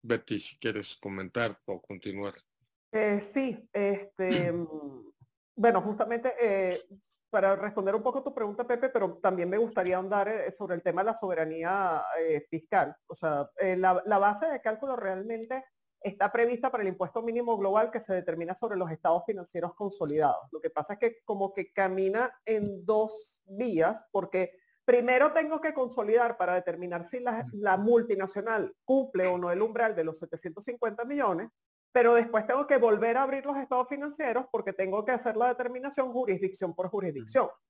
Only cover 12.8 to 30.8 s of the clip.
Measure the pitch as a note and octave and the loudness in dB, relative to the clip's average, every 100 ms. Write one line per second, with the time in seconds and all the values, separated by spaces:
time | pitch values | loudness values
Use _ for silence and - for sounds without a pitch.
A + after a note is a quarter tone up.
12.8 | D3 D#3 _ F3 D#3+ C#3+ C#3+ - F#3+ F#3 | 0 -4 _ -6 -2 -2 -4 -2 -2 2
13.8 | F#3 F#3 G3 G3+ G3+ G#3 D#4+ C#4 A3 A3 | 4 2 2 4 4 2 -2 -2 -4 -4
14.8 | C#4 B3 G3 F#3+ G#3+ A3+ A3+ C4 - _ | -4 -4 -4 -4 -6 -8 -6 -8 -8 _
15.8 | _ _ G3+ G3 G3+ G#3+ A#3 A#3 C4 A#3+ | _ _ -8 0 0 4 2 2 -2 0
16.8 | G3 F3+ F3 A#3 A#3 A#3 A#3+ G#3+ G3 G#3 | -2 -2 -4 -2 -2 -2 0 0 2 2
17.8 | A3 - - F#3 F3+ E3 E3+ F#3 A3+ G3 | 2 -2 -4 -4 -2 -6 -6 -6 -4 -2
18.8 | F3 D#3+ F3 E3+ E3+ G3+ F3 E3+ E3+ - | -4 0 2 2 0 -6 -6 -6 -6 -6
19.8 | G3+ G3 D#3 D3+ D3 - - - D#3+ D3+ | -8 -4 -2 2 2 2 -6 -8 -4 -4
20.8 | D3 D4 A#3 A3+ - G3+ G3 G3 F3 - | -6 -2 -2 -2 -8 -4 -4 -4 -6 0
21.8 | F#3+ F#3 F#3+ G#3+ B3+ - - A3 G3+ F#3 | 0 2 0 0 -2 -4 -4 -2 -2 -4
22.8 | F3 G#3+ A3 - - _ F#3+ G3 B3 E3 | 0 2 2 -4 -20 _ _ -4 -2 2
23.8 | E3 A3 _ G3 F3+ F#3 F3+ - _ _ | 2 0 _ -4 -2 -2 -2 -6 _ _
24.8 | - B3 A#3+ B3+ D4+ D#4+ D#4 D#4 D#4 D4+ | 4 4 6 6 6 4 0 -2 -2 -2
25.8 | B3 B3 G#3 A#3 A#3 A#3 F3+ F3+ F3+ E3+ | -4 -2 2 4 4 2 0 0 -2 -6
26.8 | F3+ F3 F3 B3 B3 A3 - G3+ G#3 F#3+ | -6 -8 -6 -4 -4 -4 -6 -2 2 4
27.8 | G#3 A#3 A#3 F#3+ F#3+ G3+ A3 A3 E3 - | 6 4 4 -2 -2 -4 -2 -2 -4 -8
28.8 | - C4+ C4+ F#3 F3+ F3+ F3 F3+ A3 A3+ | 2 2 2 0 0 0 0 0 0 2
29.8 | A3+ F3 D#3+ D#3+ E3 D#3+ F3 D#3+ G#3 A#3+ | 0 0 -2 -4 -12 -10 -10 -10 -10 -4